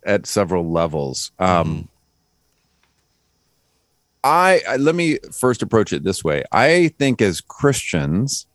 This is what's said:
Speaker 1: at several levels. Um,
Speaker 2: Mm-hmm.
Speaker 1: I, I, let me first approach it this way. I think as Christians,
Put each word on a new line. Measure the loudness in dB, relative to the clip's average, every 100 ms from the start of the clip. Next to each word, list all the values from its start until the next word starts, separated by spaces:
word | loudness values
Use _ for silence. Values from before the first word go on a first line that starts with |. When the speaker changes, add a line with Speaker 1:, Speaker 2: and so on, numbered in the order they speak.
| -2
Speaker 1:
at | -2 0
several | -2 0 -2 -2
levels. | -2 -2 -2 -6 -8 -12 -2
Um, | 2 2 0 -4
Speaker 2:
Mm-hmm. | -10 _ _ _ _ _ _ _ _ _ _ _ _ _ _ _ _ _ _ _ _ _ _ _ 0
Speaker 1:
I, | 2 4 2 0
I, | 0
let | 0 2
me | 0 -2 -6 -2
first | 0 0
approach | 0 0 0
it | -2 -4
this | -4
way. | -2 -2 0
I | 2 4 4 2 0
think | -2 2
as | 0 0
Christians, | -10 -2 0 0 -2 -4 -2 -2 -2 -6 -12